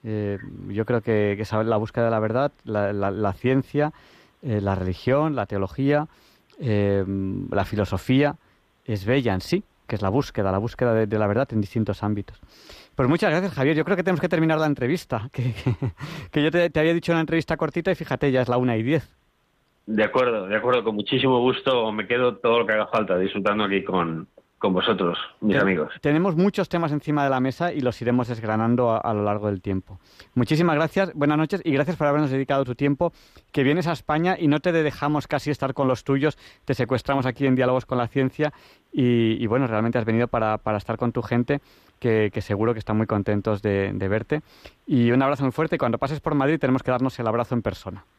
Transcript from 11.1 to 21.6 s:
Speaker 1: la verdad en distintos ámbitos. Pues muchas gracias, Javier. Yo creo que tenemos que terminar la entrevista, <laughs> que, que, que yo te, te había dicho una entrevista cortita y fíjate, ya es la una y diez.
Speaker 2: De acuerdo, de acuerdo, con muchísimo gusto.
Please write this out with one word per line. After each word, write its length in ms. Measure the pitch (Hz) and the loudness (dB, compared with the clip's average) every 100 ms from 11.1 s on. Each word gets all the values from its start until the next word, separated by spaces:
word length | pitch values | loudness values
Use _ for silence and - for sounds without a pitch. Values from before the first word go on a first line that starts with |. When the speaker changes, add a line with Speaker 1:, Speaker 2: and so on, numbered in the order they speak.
| 107 | 0
Speaker 1:
la 60 | 104 | 0
verdad 200 | 107 135 | 0 0
en 100 | 110 | -2
distintos 420 | 98 113 104 98 | -2 -2 -2 -2
ámbitos. 360 | 104 104 - - - - - - - - | -4 -4 -6 -16 -20 -20 -20 -20 -12 -2
Pues 120 | 131 | 2
muchas 220 | 165 208 | 2 2
gracias, 220 | 160 190 | 0 -2
Javier. 220 | 143 135 156 | 0 2 2
Yo 100 | 156 | 0
creo 120 | 185 | 0
que 60 | |
tenemos 180 | 180 175 | 0 0
que 80 | 175 | 0
terminar 300 | 160 160 156 | 2 2 2
la 60 | 156 | 0
entrevista, 640 | 143 123 160 - 113 107 | 0 -2 -2 -4 -6 -6
<laughs> 40 | |
que, 200 | - 123 | -4 -4
que, 200 | 110 - 113 123 - 147 - - | -2 -2 -2 -4 -8 -14 -12 -4
que 120 | 151 | 0
yo 80 | 151 | 2
te, 180 | 170 175 | 2 2
te 100 | 156 | 2
había 140 | 160 | 2
dicho 180 | 170 165 | 2 0
una 80 | 165 | 0
entrevista 340 | 160 165 - 160 | 2 -2 -2 -2
cortita 340 | 156 175 160 | -2 -2 -2
y 40 | 165 | -2
fíjate, 360 | 156 127 143 | -4 0 2
ya 100 | 131 | 2
es 80 | 123 | 2
la 80 | 123 | 2
una 180 | 127 113 | 2 0
y 80 | |
diez. 260 | 113 156 - _ _ _ _ _ _ _ - | 0 -2 -2 _ _ _ _ _ _ _ -4
Speaker 2:
De 180 | 107 | 0
acuerdo, 440 | 107 127 127 110 92 | 2 2 2 0 -2
de 80 | 107 | -2
acuerdo, 260 | 120 123 | 2 2
con 120 | 110 104 | 0 -2
muchísimo 440 | 101 131 131 123 | -2 0 4 4
gusto. 520 | 127 - | 2 0